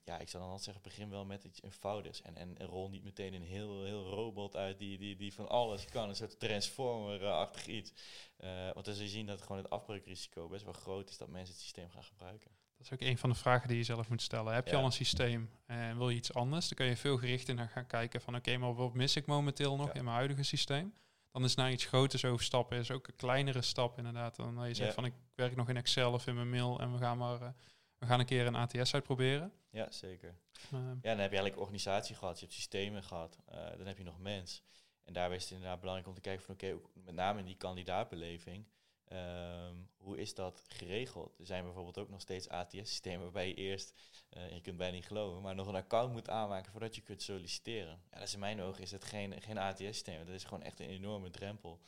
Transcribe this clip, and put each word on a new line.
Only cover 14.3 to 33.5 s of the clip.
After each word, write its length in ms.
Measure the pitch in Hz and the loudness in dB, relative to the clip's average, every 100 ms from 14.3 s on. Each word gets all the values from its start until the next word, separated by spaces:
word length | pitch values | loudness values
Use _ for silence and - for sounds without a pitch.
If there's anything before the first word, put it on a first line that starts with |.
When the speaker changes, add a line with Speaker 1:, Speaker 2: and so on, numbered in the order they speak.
| 113 110 | 0 2
Speaker 2:
Heb 120 | 117 127 | 2 4
je 60 | |
Speaker 1:
Ja. 60 | 143 | 4
Speaker 2:
al 60 | |
een 80 | 131 | 6
systeem 580 | - 123 - 120 120 110 - - | 4 4 4 4 2 -2 -8 -8
en 300 | 120 117 117 | -4 -2 2
wil 120 | 123 | 2
je 60 | 120 | 2
iets 180 | - | 2
anders? 340 | - 123 160 - | 2 2 2 2
Dan 80 | - | 2
kun 100 | 127 | 4
je 100 | 120 | 4
veel 220 | 143 131 | 4 4
gerichter 360 | 123 123 123 | 4 2 2
naar 140 | 120 117 | 0 0
gaan 180 | - 123 | -4 0
kijken 340 | 120 117 120 | 0 0 -2
van... 160 | - 123 | -2 -2
oké, 200 | 120 123 | 2 2
maar 180 | 123 | 2
wat 200 | 120 127 | 2 2
mis 220 | 123 139 160 | 4 6 6
ik 100 | 147 | 6
momenteel 500 | 147 143 135 143 139 | 4 4 4 2 4
nog 100 | 143 | 2
Speaker 1:
Ja. 80 | |
Speaker 2:
in 100 | 135 | 0
mijn 120 | 123 117 | 2 4
huidige 260 | 139 139 | 4 4
systeem? 520 | 139 - - 139 190 - _ _ _ | 2 4 4 2 0 -6 _ _ _
Dan 140 | 127 | 2
is 100 | 127 | 6
naar 180 | 127 131 | 6 6
iets 120 | 123 | 4
groters 400 | - 131 135 127 | 6 8 8 6
overstappen 540 | 127 120 - 127 120 120 | 4 4 6 4 4 2
is 120 | 117 | 0
ook 160 | 131 - | -2 -6
een 80 | - | -2
kleinere 460 | 123 131 139 127 | 4 6 6 4
stap 360 | - - 120 123 | 2 4 2 2
inderdaad. 380 | 120 120 117 - | -4 -2 -4 -2
Dan 180 | 117 | -4
wil 100 | 120 | -2
je 100 | 120 | -2
zeggen 120 | 117 110 | 2 2
Speaker 1:
Ja. 60 | 107 | 2
Speaker 2:
van, 20 | |
ik 80 | 123 123 - | 0 -4 -8
werk 220 | - 123 123 | 0 2 4
nog 120 | 117 | 2
in 80 | 123 | 2
Excel 360 | 120 - 123 | 4 6 6
of 140 | 123 - | 6 2
in 80 | |
mijn 160 | 120 120 | 0 2
mail 300 | 123 123 123 | 2 2 2
en 120 | 123 | 0
we 60 | 123 | 2
gaan 200 | 123 120 | 2 2
maar, 220 | 123 120 | 0 -2
eh, 60 | 123 123 - - _ _ | -4 -10 -16 -20 _ _
we 80 | 120 | 6
gaan 140 | 123 | 6
een 60 | 123 | 8
keer 200 | 127 123 | 6 4
een 80 | 120 | 4
A 100 | 120 | 2
T 100 | 120 | 2
S 120 | 127 | 4
uitproberen. 580 | 143 - 131 131 143 175 - _ | 4 4 4 6 4 0 -8 _
Speaker 1:
Ja, 200 | 110 107 | -4 -4
zeker. 440 | - 95 90 87 87 _ - - | -4 -8 -10 -12 -16 _ -20 -8
Speaker 2:
Ehm. 180 | 131 127 | -4 -4
Speaker 1:
Ja, 60 | 127 | 0
dan 180 | 113 107 | 2 4
heb 120 | 98 | 4
je 60 | 98 | 6
eigenlijk 200 | 98 95 | 4 2
organisatie 580 | 98 101 101 98 - - | -2 -2 2 2 2 -2
gehad, 180 | 95 82 | -4 -4
je 60 | |
hebt 120 | 90 - | -8 -8
systemen 460 | - 98 101 104 | -4 0 0 -2
gehad, 360 | 98 87 80 - | -6 -6 -6 -10
eh, 220 | - | -16